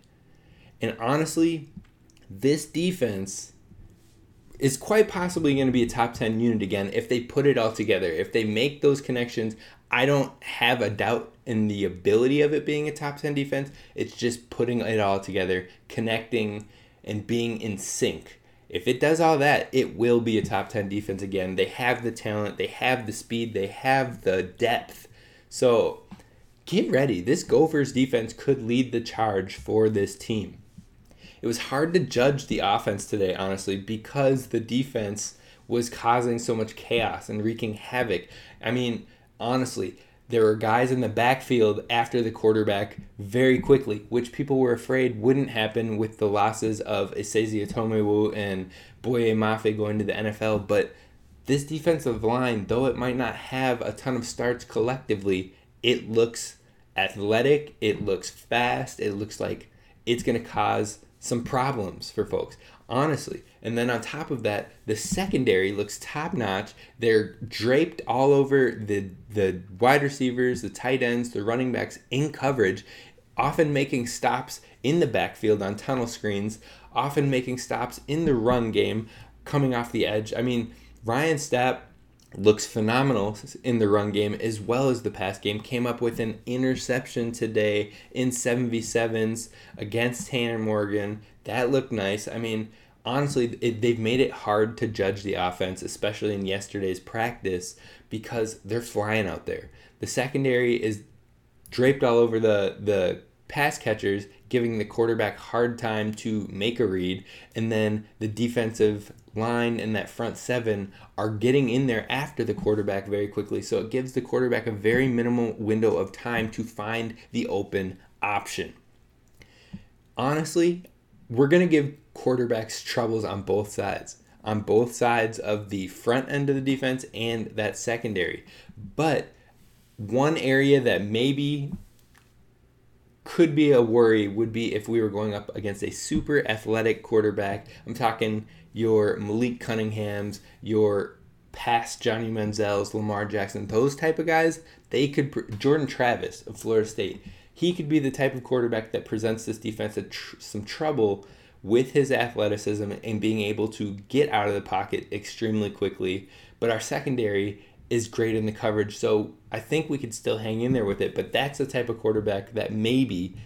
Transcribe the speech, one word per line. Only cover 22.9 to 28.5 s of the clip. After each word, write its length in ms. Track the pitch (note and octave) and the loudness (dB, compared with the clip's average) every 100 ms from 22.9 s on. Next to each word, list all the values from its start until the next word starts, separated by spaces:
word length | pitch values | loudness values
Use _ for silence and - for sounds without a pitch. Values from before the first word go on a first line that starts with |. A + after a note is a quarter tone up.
| B2+ G#2+ | 0 -2
the 40 | |
speed, 440 | G#2 - A#2 A#2 G#2 | -10 -6 -4 -4 -4
they 100 | F#2+ | -4
have 560 | - C3 C3+ B2+ A2+ | -4 0 2 2 -2
the 220 | G2 F#2 | 0 0
depth. 640 | F2+ - A#2 A#2+ - - - - - - _ | 0 -2 0 0 -4 -16 -20 -20 -20 -20 _
So 540 | - B2+ A2+ E2+ - - - - - - _ - | 2 4 6 4 -2 -12 -20 -20 -20 -20 _ -2
get 260 | F#3 F4 | 0 2
ready. 280 | E3+ C#3 F#2 | 4 2 2
This 240 | F2+ F3 | 0 0
Gophers 480 | - A#2 D#3+ D#3 C#3 | 4 4 4 2 0
defense 400 | B2+ C3 A#2+ A2 | 2 2 2 -2
could 300 | - - | -4 0